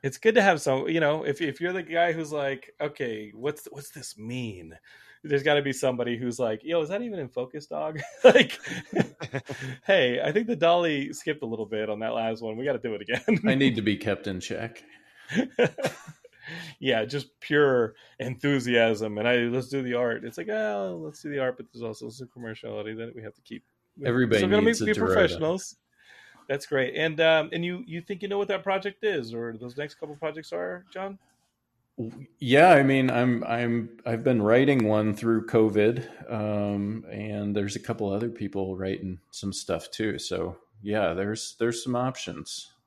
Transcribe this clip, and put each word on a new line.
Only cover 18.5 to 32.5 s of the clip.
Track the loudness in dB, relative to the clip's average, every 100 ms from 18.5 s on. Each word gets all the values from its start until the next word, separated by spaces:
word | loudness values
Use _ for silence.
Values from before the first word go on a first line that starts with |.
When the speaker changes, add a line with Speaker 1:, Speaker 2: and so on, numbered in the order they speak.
| 0 4 4 6 4 -2 0
Speaker 1:
and | 2
I, | 2
"Let's | 2 0 -2
do | -4
the | -2
art." | 0 0 -2
It's | -8 -10
like, | -6
"Oh, | -4 -2 -4 -6 -8
let's | -12 -12
do | -8
the | -4
art," | -4 -4
but | -14
there's | -10
also | -10 -10 -14
some | -14 -18
commerciality | -14 -12 -12 -10 -8 -8 -10
that | -12
we | -12
have | -16
to | _
keep. | _ -16 _ _ _ -6
Speaker 2:
Everybody | 0 2 4 4 4
Speaker 1:
Still |
gonna | 4
Speaker 2:
needs | 4 2
Speaker 1:
be, |
Speaker 2:
a | 0
Speaker 1:
be |
Speaker 2:
Dorota. | 2 4 4 4 2
Speaker 1:
professionals. | -2 -2 -8 -18 _ _ _ -20 -20 -20 -6
That's | -6 0
great. | 0 0 0
And, | -2 4
um, | 4 4 2
and | -4
you, | -4 -6 -10
you | -12
think | -10 -10
you | -4
know | -4
what | -2
that | -2
project | 0 -2 -2 -4
is, | -2 -2 -4
or | -6 -8 -10
those | -12 -8
next | -10 -10
couple | -14 -6
projects | -8 -8 -8
are, | -6 -6 -8 _
John? | -10 -10 -12 _ _ _ _ _ _ _ -10 -10 -10 -20 _
Speaker 2:
Yeah, | 4